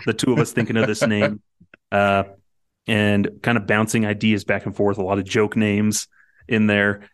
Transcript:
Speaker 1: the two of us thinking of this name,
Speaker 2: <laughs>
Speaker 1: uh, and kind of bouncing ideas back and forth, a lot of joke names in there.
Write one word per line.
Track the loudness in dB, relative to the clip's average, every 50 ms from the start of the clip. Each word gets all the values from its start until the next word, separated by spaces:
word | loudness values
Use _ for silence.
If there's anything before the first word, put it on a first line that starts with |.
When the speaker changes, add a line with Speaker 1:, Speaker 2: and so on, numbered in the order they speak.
| -2
Speaker 1:
the | -2 -2
two | -2 0 0
of | 2 2
us | 0 0 -2
thinking | -4 -2 -2 0 0
of | 0 0
this | 0 0 0
name, | 0 0 2 0 0 -2 -4 -14 _ _ _ _
Speaker 2:
<laughs> | _ -20 -20 _ _
Speaker 1:
uh, | 0 2 2 4 2 2 0 -4 -8 -20 _ _ _ _ _ _ _ _ _ -2
and | 0 2 2 2 2 2 0 -2 -4 -4
kind | -2 0 0 0
of | 0 0
bouncing | 0 0 0 0 0 -2 -2
ideas | -2 -2 -2 0 0 0 0 0
back | -2 -4 -4 -4
and | -6 -4
forth, | -2 0 0 0 -2
a | -2
lot | -2 -2 -2
of | -2
joke | -2 0 0 0 0 0 0
names | 0 0 0 0 0 0 -2 -4 -6 -10 _ _ _ _ _ _ _ -2
in | 0 0 2 2
there. | 2 2 2 0 0 -4 -8 -18